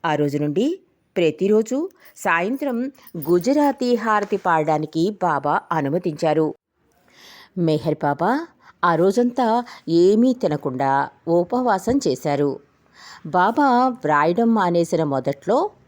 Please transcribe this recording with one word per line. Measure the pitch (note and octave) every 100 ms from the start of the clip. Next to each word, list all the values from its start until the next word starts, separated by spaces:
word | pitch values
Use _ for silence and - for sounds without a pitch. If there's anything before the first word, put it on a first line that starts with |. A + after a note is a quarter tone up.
ఆ | E3+
రోజు | D3+ D3 C#3+
నుండి | D3 D3+ C4 F#4+ _ _ _ -
ప్రతిరోజు | E3 D#3 F#3+ G#3+ A3 B3+ F4+ _ - -
సాయంత్రం | G3 E3+ F#3 C4+ C#4+ A#3 C4 - - F3 D3+
గుజరాతీ | F3 F3 D4 D4 C#4 B3
హారతి | A#3+ A3+ G#3+ G3+ G3
పాడడానికి | F#3+ D#3+ D#3 D3+ D3+ E3 F3+
బాబా | G#3 F3+ D3 C#3+ E3+ -
అనుమతించారు. | E3+ C#3 E3 F3+ D3 E3 D3+ D#3 - _ _ _ _ _ _ - - - -
మెహర్ | E3 D3+ E3
బాబా | D3+ D3 C#3+ F3+ C4+ E4 _ _ _
ఆ | F3
రోజంతా | E3 F#3 G3+ A#3+ A#3+ A#3+ A3+ B3 - -
ఏమీ | E3 F3+ G#3+ B3
తినకుండా | B3 F3+ D3 C#3+ B2+ C#3 C3+ C#3 _ -
ఉపవాసం | E3+ F3 B3 B3 F#3+ F#3 C#4 F3
చేశారు. | B2+ D#3 C#3+ D3 C3 _ _ _ _ - - D#3+
బాబా | F3+ F#3 A#3 C#4+ B3 C4
వ్రాయడం | A#3 D3 D3 D#3 F3+ A#3
మానేసిన | A3 F3+ E3+ E3 E3+
మొదట్లో | D#3 C3+ C3 - - A#3+ G4+ _